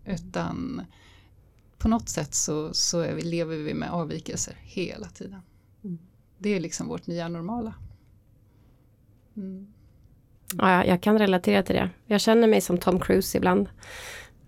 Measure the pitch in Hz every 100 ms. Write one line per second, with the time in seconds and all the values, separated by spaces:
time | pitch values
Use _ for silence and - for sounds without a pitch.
0 | - 175 180 175 170 - - - 180 -
1 | _ - - _ _ _ _ - 220 220
2 | - - 151 - - 156 151 156 - 175
3 | 156 160 170 170 160 160 151 160 151 170
4 | 156 160 - 180 - - - - 170 -
5 | 180 - 185 196 - _ _ _ 202 165
6 | - _ _ - 202 196 156 - - 170
7 | - 170 165 170 170 240 220 - - -
8 | _ _ _ _ _ _ _ _ _ _
9 | _ _ _ - 190 190 196 - - _
10 | - - _ _ - 175 196 180 - 180
11 | 208 214 202 185 208 202 185 185 196 -
12 | - 208 226 226 226 208 - 175 - 180
13 | - 190 190 - 185 185 202 - - -
14 | - - - -